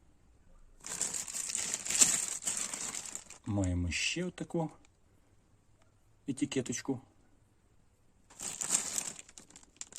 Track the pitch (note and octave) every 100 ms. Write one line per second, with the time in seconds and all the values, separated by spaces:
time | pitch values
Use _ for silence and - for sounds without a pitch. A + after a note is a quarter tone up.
0 | - - - - - - - - - -
1 | - - - - - - - - - -
2 | - - - - - - - - - -
3 | - - - - - G2+ F#2 F2 F2 -
4 | - E3+ F3+ - E3 E3+ D#3 - - -
5 | - - - - - - - - - -
6 | - - - - D4 C3 - - - A#2+
7 | - - - - - - - - - _
8 | - - - - - - - - - -
9 | - - - - - - - - -